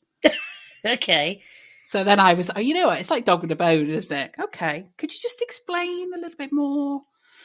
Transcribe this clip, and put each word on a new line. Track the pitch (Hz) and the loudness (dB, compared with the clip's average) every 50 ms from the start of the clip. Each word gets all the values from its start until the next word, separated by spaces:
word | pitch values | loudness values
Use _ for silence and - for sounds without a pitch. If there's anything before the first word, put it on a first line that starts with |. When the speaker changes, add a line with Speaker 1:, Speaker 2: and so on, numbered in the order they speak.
| _ _ _ _ - | _ _ _ _ 2
Speaker 1:
<laughs> | - - - - - - - - - - - - | 2 2 2 -6 -14 -16 -18 -20 -20 -16 -6 -2
Okay. | 220 247 240 - - 170 151 147 175 196 - - - - - - - - _ _ | -2 -2 -2 0 2 2 2 2 0 -4 -6 -12 -20 -20 -20 -20 -20 -20 _ _
Speaker 2:
So | - - 196 190 | -4 -2 0 4
then | 202 202 202 | 4 6 8
I | 190 180 175 | 8 6 6
was, | 180 175 - - | 4 0 -2 -4
"Oh, | 196 | -2
you | 226 269 330 | 0 0 2
know | 359 349 | 2 2
what? | 220 170 135 | 2 2 0
It's | - - | -2 -2
like | 320 277 - | -2 0 2
dog | - 175 165 170 | 2 2 2 2
and | 165 | -4
a | 156 | -2
bone, | 160 175 170 160 156 147 151 | 0 4 4 4 4 2 0
isn't | 156 - - - 151 | -2 -4 -4 -4 -6
it? | 139 127 - - - | -6 -6 -6 -6 -8
Okay. | 190 - - - 170 156 147 170 190 - _ | -8 -8 -6 -6 -4 -4 -4 -6 -10 -16 _
Could | - 311 302 - | -10 -10 -10 -8
you | - | -8
just | 466 466 - - | -6 -6 -6 -6
explain | 480 480 - - - - 349 349 349 359 359 359 359 359 349 | -8 -8 -8 -14 -10 -6 -4 -4 -4 -4 -6 -6 -8 -8 -8
a | 349 | -10
little | 339 339 - | -12 -12 -12
bit | - 277 277 285 | -12 -8 -4 -2
more | 294 285 277 285 294 285 277 285 277 - _ _ _ _ _ _ - | -2 0 0 -2 -2 -2 -4 -4 -8 -10 _ _ _ _ _ _ -20